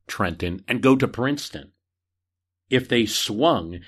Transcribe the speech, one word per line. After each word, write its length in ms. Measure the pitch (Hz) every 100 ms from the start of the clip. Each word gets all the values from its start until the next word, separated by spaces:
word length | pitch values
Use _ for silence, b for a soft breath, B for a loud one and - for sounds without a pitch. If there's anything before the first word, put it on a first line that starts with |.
| -
Trenton 560 | - 95 82 90 90 -
and 140 | -
go 140 | 131 131
to 120 | 131
Princeton 680 | - 127 143 - - - _ _ _ _ _ _ _ _ _ _
if 180 | 127 127
they 160 | 120 107
swung 760 | - - 107 156 131 82 87